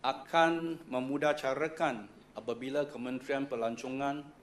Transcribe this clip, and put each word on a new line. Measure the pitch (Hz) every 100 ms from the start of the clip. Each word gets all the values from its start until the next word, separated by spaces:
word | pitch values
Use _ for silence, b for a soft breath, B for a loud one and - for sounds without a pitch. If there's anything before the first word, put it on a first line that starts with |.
| 135
akan | 135 - 170 165 165 165 160 -
memudahcarakan | 127 131 139 147 143 139 135 156 156 160 117 101 - - -
apabila | - 113 131 143 143
Kementerian | 120 123 127 - 139 139
Pelancongan | 117 113 117 127 131 139 143 147 -